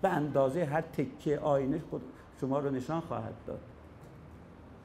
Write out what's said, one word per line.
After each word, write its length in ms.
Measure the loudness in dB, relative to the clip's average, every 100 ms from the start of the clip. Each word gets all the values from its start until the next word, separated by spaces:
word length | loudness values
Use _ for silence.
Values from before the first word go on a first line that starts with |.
به 60 | 4
اندازهٔ 560 | 4 4 4 4 4
هر 160 | 2 2
تکه 580 | 0 -2 -2 0 0 2
آینه 440 | 4 4 4 0 -2
خود 120 | -6 -8 -16 -18 -4
شما 180 | 0 2
رو 120 | 2
نشان 300 | 0 0 -2
خواهد 340 | -2 -4 -4 -8 -8
داد. 140 | -10 -10 -18 -18 -18 -18 -18 -18 -18 -18 -18 -18 -18